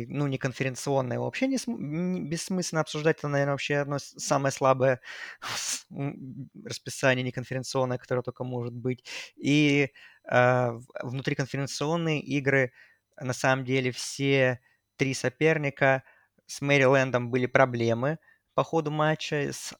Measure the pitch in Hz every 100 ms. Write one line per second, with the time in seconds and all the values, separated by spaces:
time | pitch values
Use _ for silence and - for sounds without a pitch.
0 | 117 139 143 135 135 - 135 123 147 139
1 | 127 120 123 - 269 262 - - 147 156
2 | 180 180 151 165 - 185 - 160 151 156
3 | 156 156 147 143 143 139 - 143 143 143
4 | - - - 143 139 - 131 131 131 127
5 | - - - - - - - - - -
6 | 143 - 131 139 127 - - - - -
7 | 135 127 127 131 123 131 123 135 127 123
8 | - 123 123 - 127 123 120 120 123 127
9 | - - - - 135 147 147 143 139 -
10 | - _ - 123 123 127 123 117 127 -
11 | 131 135 - - 135 135 139 - 151 170
12 | 165 147 - 139 135 135 127 _ - _
13 | _ - 131 123 135 131 123 135 127 120
14 | - - 139 135 127 123 _ _ _ -
15 | 135 127 127 - 156 156 143 - 135 135
16 | - _ _ _ - - 143 143 131 135
17 | 131 123 120 127 123 135 131 120 117 117
18 | 135 160 _ _ _ - 143 165 151 151
19 | 151 156 - 151 139 131 -